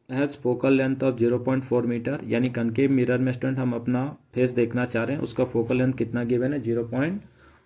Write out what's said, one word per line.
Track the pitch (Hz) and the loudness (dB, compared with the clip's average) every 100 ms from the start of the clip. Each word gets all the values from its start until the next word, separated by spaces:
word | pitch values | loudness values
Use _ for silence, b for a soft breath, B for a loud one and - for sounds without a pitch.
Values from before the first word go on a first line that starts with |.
| - | -6
has | 127 143 - | -2 -2 -2
focal | 123 123 135 135 | -2 2 4 4
length | 131 131 | 2 0
of | 135 120 | 0 2
zero | 117 120 123 | 2 2 0
point | 131 131 | -2 0
four | 123 | 0
meter, | 117 120 120 147 110 | 2 -2 -4 -6 -2
यानी | 117 127 | 0 0
कनकेव | 120 117 117 139 | 0 -2 2 2
मिरर | 131 123 123 | 4 2 2
में | 131 | 0
स्टूडेंट | 127 131 131 | -2 -2 -2
हम | 127 | -2
अपना | 117 120 123 139 - _ | -2 -2 -2 -2 -8 _
फेस | 123 127 | 0 2
देखना | 123 117 123 123 | 2 2 0 -2
चाह | 117 | -2
रहे | 117 147 | -2 -2
हैं, | |
उसका | - - 127 | -4 -2 0
फोकल | 120 113 123 | 0 0 2
लेंथ | 127 | 2
कितना | 127 113 120 | 0 -2 -2
गिवन | 120 123 131 | 0 0 0
है, | 147 | -2
ज़ीरो | 113 117 117 | -2 -2 -2
पॉइंट | 123 156 202 b b b b | -2 -2 -4 b b b b